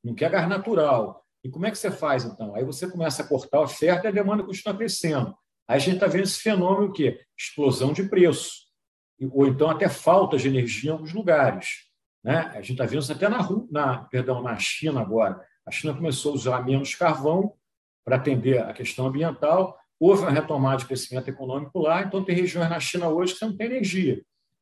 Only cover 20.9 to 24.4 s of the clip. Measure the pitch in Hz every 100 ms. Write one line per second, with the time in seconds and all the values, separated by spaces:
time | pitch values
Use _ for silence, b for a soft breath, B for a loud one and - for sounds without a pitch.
20.9 | 127 - 127 - - 131 135 147 185 156
21.9 | 170 196 190 190 175 180 175 165 165 -
22.9 | 185 170 160 180 - 220 202 233 254 196
23.9 | 185 165 - - _